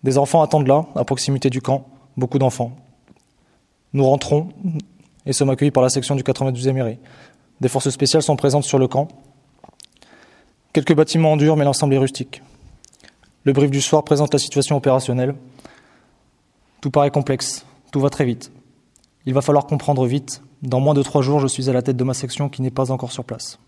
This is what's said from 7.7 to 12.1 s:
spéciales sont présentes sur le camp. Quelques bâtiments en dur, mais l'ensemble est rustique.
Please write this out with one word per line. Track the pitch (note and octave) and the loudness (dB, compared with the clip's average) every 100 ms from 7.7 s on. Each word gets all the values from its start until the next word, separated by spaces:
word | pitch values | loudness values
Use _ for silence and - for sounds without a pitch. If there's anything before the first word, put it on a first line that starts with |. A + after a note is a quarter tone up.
| C3+ C#3+ | 0 -2
spéciales | - C#3 D#3+ | 0 2 2
sont | D3 C#3+ | 2 0
présentes | D3 C#3 | 2 0
sur | C#3 C#3 | 0 0
le | B2+ | 2
camp. | C3 D3+ - _ _ _ _ - _ - _ - _ _ _ _ _ _ | 0 -6 -10 _ _ _ _ -20 _ -20 _ -20 _ _ _ _ _ _
Quelques | - C#3 | -4 2
bâtiments | D#3 D#3 E3 D#3+ | 2 4 2 2
en | D3+ | 4
dur, | D3+ D#3 | 4 4
mais | |
l'ensemble | C#3+ C3+ D3 | 2 2 2
est | C3+ | 2
rustique. | C3+ | 0